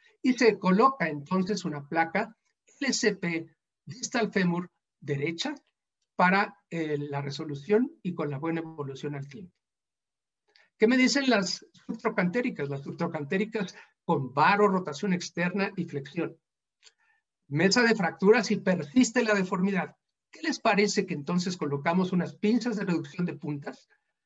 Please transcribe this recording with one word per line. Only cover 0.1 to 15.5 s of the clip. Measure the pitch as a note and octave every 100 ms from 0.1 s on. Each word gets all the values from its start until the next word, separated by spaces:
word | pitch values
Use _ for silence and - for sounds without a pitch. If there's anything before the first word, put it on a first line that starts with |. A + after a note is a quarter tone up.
| _
y | B3+
se | B3 A#3 G#3
coloca | F#3 F#3 C4 C4+ E3
entonces | D3 C#3+ F#3 F#3 G#3
una | F3 D3 C#3+
placa | E3 D#3+ F#3+ A3+ - _ _ _ -
L | C4+
C | - A3
P | G3+ E3+ E3 E3 _ _ _
distal | - A#3+ - B3 G#3+
fémur | G3 F#3 F3 F3+ _ _ _
derecha | C#3 C#3 D3 E3 - D4 _ _ _ _ _ -
para, | F#3 G3 G#3+ - _
eh, | E3+ D#3 D3
la | D3 C#3+
resolución | C#3 C#3 D3+ C#3 - G#3 C4+ -
y | F#3+
con | E3+ D3
la | C#3
buena | E3 E3
evolución | D#3+ D#3 C3+ C3+ D3
al | D3 C#3
tiempo. | - - _ _ _ _ _ _ _ _ _ _ _ _ _
¿Qué | A3
me | B3+
dicen | B3+ C#4 C4+
las | A3 F#3 - - _ -
subtrocantéricas? | A#3 A3+ A3+ F3+ A#3+ B3 F3+ C#3+
Las | C#3
subtrocantéricas | C#3+ C#3+ E3+ D#3+ C#3+ F#3+ G#3+ A3 F#3 - - _
con | - D3+ B2+
varo, | C#3 D#3+ G3+ G#3
rotación | F#3+ F3+ D3 G#3
externa | F3 - - F3